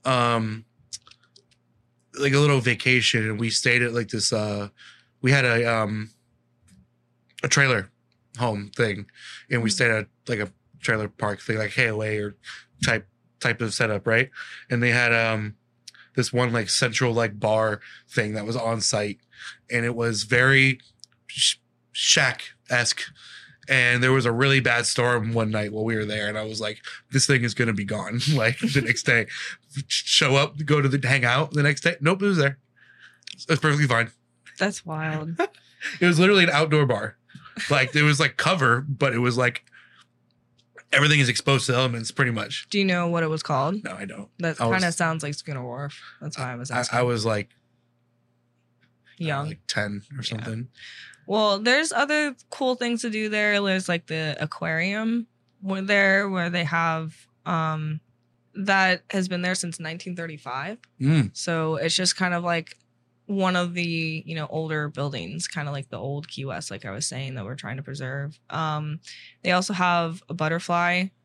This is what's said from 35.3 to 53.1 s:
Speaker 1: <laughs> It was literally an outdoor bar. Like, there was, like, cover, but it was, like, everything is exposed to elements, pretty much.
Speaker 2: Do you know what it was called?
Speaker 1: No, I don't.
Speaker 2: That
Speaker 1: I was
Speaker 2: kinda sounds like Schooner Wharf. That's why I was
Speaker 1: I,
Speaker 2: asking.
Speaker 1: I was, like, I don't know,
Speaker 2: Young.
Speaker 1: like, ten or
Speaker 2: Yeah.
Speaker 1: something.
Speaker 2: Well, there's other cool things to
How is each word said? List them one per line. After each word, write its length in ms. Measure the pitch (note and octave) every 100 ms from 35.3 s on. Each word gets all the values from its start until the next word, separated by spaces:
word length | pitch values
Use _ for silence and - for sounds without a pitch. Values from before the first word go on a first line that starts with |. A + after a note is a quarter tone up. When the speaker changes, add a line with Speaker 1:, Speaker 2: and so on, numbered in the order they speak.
| E3+
Speaker 1:
<laughs> 560 | G4 - _ _ - -
It 60 | F3+
was 120 | D#3+
literally 240 | F#3 G3+
an 60 | E3+
outdoor 360 | D3 D#3 D3+ C#3
bar. 300 | G#2+ A#2 - _ - - - -
Like, 220 | C#3+ B2+
there 120 | D3
was, 160 | D3+ C#3+
like, 160 | C#3+ -
cover, 460 | D#3 F3+ B2+ A#2+
but 300 | C#3+ C3 C#3
it 40 | A#2
was, 180 | B2 A#2+
like, 280 | B2 B2 _ - - _ _ _ _ _ _ _ _ - _
everything 260 | C#3+ D3 D3+
is 80 | B2
exposed 380 | A#2+ - C#3 -
to 80 |
elements, 360 | B2 C3 A#2 A2
pretty 180 | - B2+
much. 380 | A2+ G#2 - -
Speaker 2:
Do 80 | G3+
you 60 |
know 240 | G3 F3 E3+
what 140 | E3+
it 40 | D#3+
was 140 | D#3
called? 400 | - C#3 C#3+ G#3
Speaker 1:
No, 100 | -
I 100 | F#3+
don't. 240 | G3 G2+ G#2 -
Speaker 2:
That 220 | E3+ D#3
Speaker 1:
I 60 | A#2
was 80 | F#3
Speaker 2:
kinda 160 | F3
sounds 300 | E3 E3 D#3+
like 100 | D3
Schooner 280 | D3 - C3+
Wharf. 380 | B2 B2 C#3+ - - -
That's 180 | D3+ -
why 140 | B2+
I 20 |
was 160 | A#2+ B2
Speaker 1:
I, 80 | A#2+
Speaker 2:
asking. 180 | A#2 A#2+
Speaker 1:
I 40 |
was, 220 | B2 A#2+
like, 240 | A2 G#2 G2+
I 1700 | _ _ _ _ _ _ _ _ _ _ _ _ _ _ _ _ -
don't 80 | D#3+
know, 0 |
Speaker 2:
Young. 200 | C#3 D3
Speaker 1:
like, 120 | D#3 -
ten 360 | - G#2 G#2 -
or 40 | C#3
Speaker 2:
Yeah. 40 |
Speaker 1:
something. 460 | A2+ A2 A2+ A2+ B2 _ - - - - -
Speaker 2:
Well, 320 | G#3 G#3+ G3
there's 340 | A3+ C4+ D#4+
other 440 | - C#4+ D4+ D4 B3+ _
cool 240 | - B3+ B3
things 260 | A#3+ A#3
to 80 | A#3+